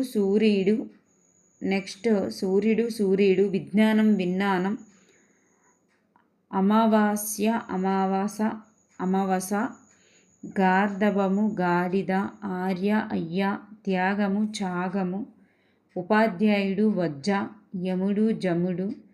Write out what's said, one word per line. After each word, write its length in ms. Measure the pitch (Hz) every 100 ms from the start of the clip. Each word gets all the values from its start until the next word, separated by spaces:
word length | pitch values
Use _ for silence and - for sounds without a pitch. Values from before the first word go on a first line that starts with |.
సూర్యుడు, 720 | 254 214 196 208 220 202 185 220 - - _ _ _ _ _ _
నెక్స్ట్ 460 | 190 190 196 - 233 208 202
సూర్యుడు 540 | - 190 196 214 214 233
సూర్యుడు, 540 | 220 202 190 202 185
విజ్ఞానం 720 | 202 175 147 208 220 214 214
విజ్ఞానం, 600 | 202 180 185 202 185 190 214 - _ _ _ _ _ _ _ _ _ _ _ _ _ _ _ _
అమావాస్య 960 | 190 190 220 226 214 208 208 208 - 214 226 -
అమావాస 680 | 190 190 190 190 190 202 202 220 220 - _ _ -
అమావాస, 520 | 185 190 196 185 190 208 262 - _ _ _ _ _ _
గార్ధవము 1000 | - - 190 185 208 196 208 190 190 196 214 185
గాడిద, 520 | 180 175 180 190 175 190 214 -
ఆర్య 480 | 208 180 185 180 202 214 214
అయ్య, 320 | 202 165 175 196 214 - -
త్యాగము 560 | 202 185 185 202 202 202 214
త్యాగము, 720 | 214 190 180 185 196 185 190 - - _ _ _ _ _ 185
ఉపాధ్యాయుడు 880 | 180 214 220 175 214 208 196 196 214 185
వజ్జ, 340 | 170 139 202 196 220 - _ 190
యముడు 400 | 185 185 196 202 220
జముడు, 540 | 196 185 170 180 175 190 285 -